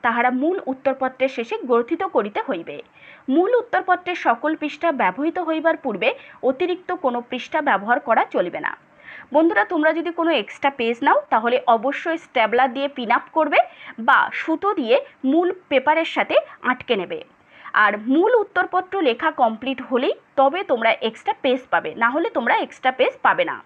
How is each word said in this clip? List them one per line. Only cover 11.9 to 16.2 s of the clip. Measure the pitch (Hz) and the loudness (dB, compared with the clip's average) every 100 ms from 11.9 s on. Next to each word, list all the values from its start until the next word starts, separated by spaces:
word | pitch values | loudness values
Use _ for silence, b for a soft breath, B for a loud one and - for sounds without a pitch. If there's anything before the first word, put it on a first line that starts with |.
| 285 349 320 - | -4 -4 -6 -4
স্ট্যাবলার | 254 220 233 262 240 | 0 0 2 2 0
দিয়ে | 277 277 | -6 -6
পিন | 226 254 | 0 0
আপ | - 320 | 0 0
করবে | 302 339 698 B B B 226 | 2 2 0 B B B 2
বা | 240 - - | 4 4 -4
সুতো | - 320 392 403 | -4 -2 -2 -2
দিয়ে | 233 240 B B 262 | 2 0 B B 0
মূল | 311 359 381 _ | 2 0 -4 _
পেপারের | 269 269 311 330 | 0 2 0 0
সাথে | - | -4